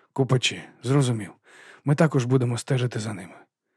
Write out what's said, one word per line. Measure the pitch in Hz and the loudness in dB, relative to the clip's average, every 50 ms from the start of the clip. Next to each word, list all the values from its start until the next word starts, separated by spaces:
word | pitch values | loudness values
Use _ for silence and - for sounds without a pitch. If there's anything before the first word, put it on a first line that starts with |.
| _ _ _ | _ _ _
«Копачі, | - 135 120 131 127 - - - 87 - - - _ - | -2 0 2 2 0 0 -2 -4 -6 -12 -18 -20 _ -2
зрозумів. | 120 135 147 135 123 120 110 101 85 - _ _ _ - - - - - - _ | 2 2 2 2 2 0 -4 -6 -10 -14 _ _ _ -20 -20 -20 -20 -20 -8 _
Ми | 139 147 | -2 2
також | - 170 147 - 139 120 | 4 4 4 4 0 2
будемо | 123 131 135 123 123 120 | 2 2 2 2 0 -2
стежити | 113 - - 143 127 127 120 - 117 | -4 -2 -2 -2 0 -2 -2 -4 -6
за | 107 110 107 | -6 -6 -8
ними». | 92 92 85 - - - _ _ _ _ _ _ | -10 -12 -16 -20 -20 -20 _ _ _ _ _ _